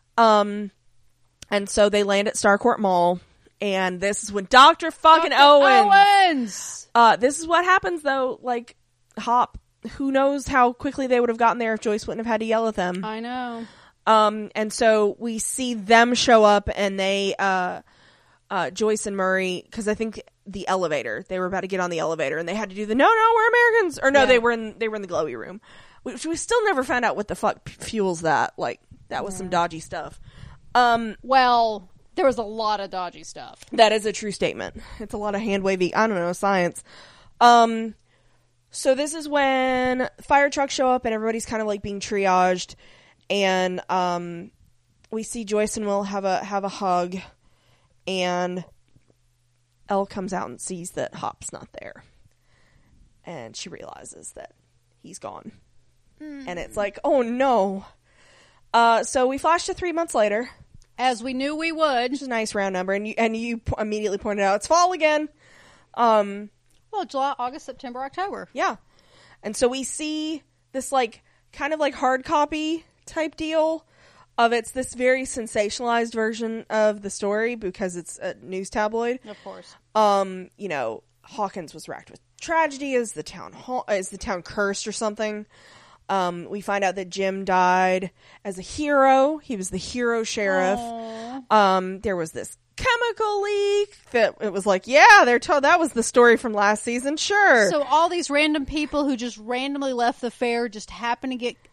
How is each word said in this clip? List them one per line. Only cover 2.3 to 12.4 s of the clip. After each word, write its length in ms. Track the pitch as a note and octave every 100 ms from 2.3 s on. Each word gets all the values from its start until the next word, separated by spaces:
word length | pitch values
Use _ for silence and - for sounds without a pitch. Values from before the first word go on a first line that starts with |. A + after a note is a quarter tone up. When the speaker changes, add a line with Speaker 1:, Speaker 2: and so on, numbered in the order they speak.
Speaker 1:
Starcourt 440 | - G#3+ G3+ A#3+ -
Mall, 420 | G3+ F3+ F3 F3+ - _ _ _
and 400 | G#3 F#3+ F#3 F3+
this 220 | G3 G3+
is 100 | G#3+
when 140 | G3+ F#3+
Doctor 420 | B3+ C#4+ E4 D#4+
fucking 400 | - D#4+ D#4+ E4
Speaker 2:
Doctor 140 | A#3
Speaker 1:
Owens. 460 | C#4+ D4 C#4 G4 G4+
Speaker 2:
Owens! 960 | G4 G4+ G4+ F#4 D4 A#3 - - - -
Speaker 1:
Uh, 220 | A3+ A3+ F#3
this 220 | B3 D4
is 80 | E4
what 180 | E4+
happens, 380 | F4+ F#4 F#4+ F4
though. 360 | D4 C4+ C4 -
Like, 340 | B3 A#3+ A#3+ - _ _ _ -
Hop, 400 | G#3 B3 - - - _ A3+
who 180 | - C4+
knows 360 | C4+ C#4 C#4+ B3+
how 260 | C#4 B3
quickly 340 | B3 C#4+ C4 C4
they 140 | B3
would 80 | A#3+
have 100 | A3+
gotten 200 | A#3 A#3
there 160 | A3+
if 60 | A3
Joyce 260 | A#3 G#3 -
wouldn't 180 | F3+
have 60 | A3+
had 80 | A3